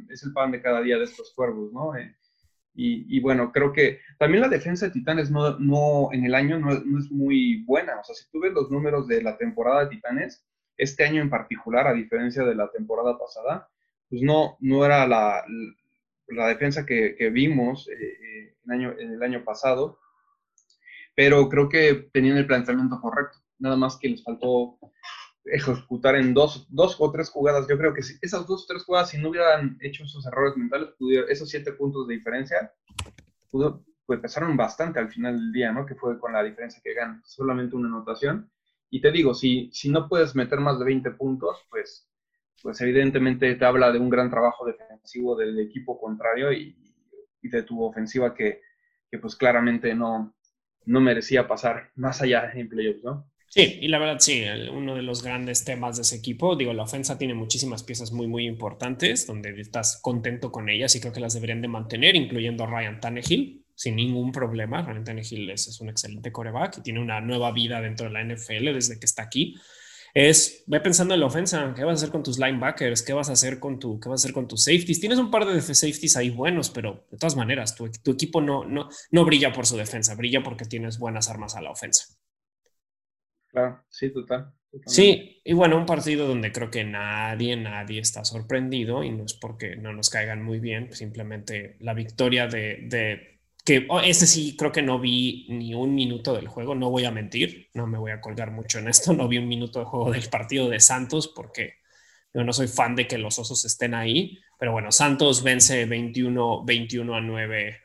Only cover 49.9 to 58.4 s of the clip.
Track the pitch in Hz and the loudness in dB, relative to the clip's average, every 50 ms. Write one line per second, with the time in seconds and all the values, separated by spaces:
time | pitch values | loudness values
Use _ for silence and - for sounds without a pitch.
49.9 | 113 117 120 113 113 110 107 107 _ _ _ _ _ _ _ _ _ _ - 110 | 0 0 0 -2 -2 -2 -4 -6 _ _ _ _ _ _ _ _ _ _ -2 2
50.9 | 120 131 131 127 117 113 107 - 131 127 120 - 110 - - 120 113 - - - | 4 6 6 6 4 2 0 2 2 2 2 2 0 -2 -2 -2 -2 -4 -6 -14
51.9 | _ 131 127 131 127 - 135 127 120 117 117 110 120 123 117 107 113 110 110 107 | _ -6 -4 -4 -2 -2 0 2 2 2 0 -2 -6 -8 -10 -8 -4 -2 -2 -2
52.9 | 104 104 110 131 143 143 - _ _ _ _ _ - 202 180 196 - - 147 156 | -2 -4 -6 -8 -8 -10 -10 _ _ _ _ _ 6 6 6 6 6 0 -2 0
53.9 | 156 147 156 156 151 131 - 147 143 120 110 104 107 110 113 123 135 139 139 135 | 2 2 2 2 2 4 4 4 4 2 0 -2 -4 -4 -6 -6 -6 -6 -6 -6
54.9 | 131 131 127 127 123 123 123 123 123 127 127 123 123 120 - - 131 120 123 120 | -4 -4 -4 -4 -6 -6 -6 -6 -6 -6 -4 -2 -2 -2 -2 -4 -6 -6 -6 -6
55.9 | 117 120 117 - 123 113 110 123 113 - 165 185 180 139 131 120 113 110 107 110 | -4 -2 -2 -2 -2 -2 -6 -8 -6 -2 0 0 0 0 -2 -2 -4 -4 -6 -6
56.9 | 135 139 131 - 139 - 139 127 120 113 113 113 - 127 135 131 113 107 - - | -6 -6 -6 -6 -6 -4 -4 -4 -4 -4 -4 -4 -4 -4 -4 -4 -6 -8 -10 -10
57.9 | 120 117 120 107 113 120 117 113 117 120 | -10 -10 -8 -8 -6 -6 -4 -4 -4 -4